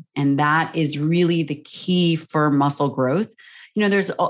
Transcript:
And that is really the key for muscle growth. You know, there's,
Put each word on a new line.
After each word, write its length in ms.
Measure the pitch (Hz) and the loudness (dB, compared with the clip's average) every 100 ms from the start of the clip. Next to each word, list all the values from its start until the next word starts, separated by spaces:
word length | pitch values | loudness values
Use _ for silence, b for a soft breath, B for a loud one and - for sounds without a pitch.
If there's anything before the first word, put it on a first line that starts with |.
| - - | -12 -2
And 220 | 139 139 | 0 2
that 360 | 147 156 156 | 2 2 0
is 240 | 165 151 147 | -2 -2 -2
really 440 | 151 170 170 170 | 0 2 2 0
the 100 | 151 | -2
key 600 | 147 - - - 180 170 160 | -6 -12 -10 -2 2 2 0
for 340 | - 156 151 | -2 0 2
muscle 380 | 139 143 143 143 | 2 2 0 -2
growth. 400 | 131 127 160 226 B B B B - | 0 0 0 -4 B B B B -2
You 60 | |
know, 60 | 208 | 0
there's, 220 | 196 180 - 180 | 2 0 -2 -2